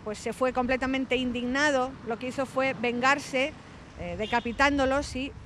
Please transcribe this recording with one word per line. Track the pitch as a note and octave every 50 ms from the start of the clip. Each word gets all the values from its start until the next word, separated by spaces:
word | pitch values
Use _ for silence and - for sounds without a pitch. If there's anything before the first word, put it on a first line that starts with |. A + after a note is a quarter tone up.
| -
pues | G#3+ G#3
se | - - A#3 G#3
fue | - C4 B3+
completamente | B3 B3+ B3 A#3+ C4 B3 C4+ C4 C4 C4 C4 - B3+
indignado, | B3+ B3+ B3 A#3+ B3 A#3+ B3 B3+ C#4 D4 D4+ C#4+ B3+ B3+ C4+ C4+ - -
lo | A3 A#3 -
que | B3
hizo | B3+ - C#4 C4
fue | B3+ - C4 C4 C4+ B3+
vengarse, | G3 A3+ A#3+ A#3 A#3+ A#3+ C4 C#4+ D4 C4 - C#4 B3+ C4+ D#4 - - - - - - - - - -
eh, | E3+ F3 F3
decapitándolos | F3+ A3 G#3 A#3+ A#3+ - A#3+ A3 - C#4 C#4+ C#4+ C#4 C4+ C4+ C4+ C#4+ C#4+ - -
y | B3+ C4+ C4+ - - -